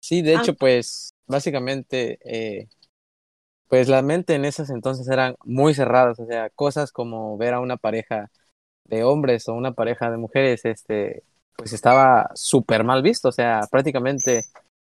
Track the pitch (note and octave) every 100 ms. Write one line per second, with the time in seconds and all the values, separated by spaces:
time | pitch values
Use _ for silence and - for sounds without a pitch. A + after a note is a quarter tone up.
0 | - F3 D#3 E3 A#3 D3+ C3+ B2 A#2 -
1 | - _ _ C3+ D#3 C#3 B2+ C3+ B2 C3
2 | A#2+ A#2+ - A2+ A2 G2+ A2 _ _ _
3 | _ _ _ _ _ _ _ B2+ B2+ C3
4 | C#3 E3 F3+ D#3 C#3 - C#3+ B2+ B2 C3
5 | B2+ C3 B2+ B2 - B2+ D3 C#3+ B2 B2
6 | B2+ A#2 A#2 A#2 A2 - C#3+ D3 C#3+ -
7 | A#2+ A2+ A2 G#2 A#2+ B2 B2+ B2 A2+ A2
8 | A2 A2 G#2 _ _ _ _ _ _ A2
9 | A#2+ D3 C#3+ A#2 - A#2 C3 A#2+ A#2 A#2+
10 | A#2+ A#2 A2+ C3+ C3+ A#2+ A2+ A2 _ G#2+
11 | G2+ - _ _ _ - A2+ A2 B2 C3
12 | C3+ B2 - - - C#3 - A2 A2+ C3
13 | C#3+ A#3+ C3+ - A#2+ A2+ G#2 B2+ C#3+ C3+
14 | B2 C#3 C3 A#2+ - - _ _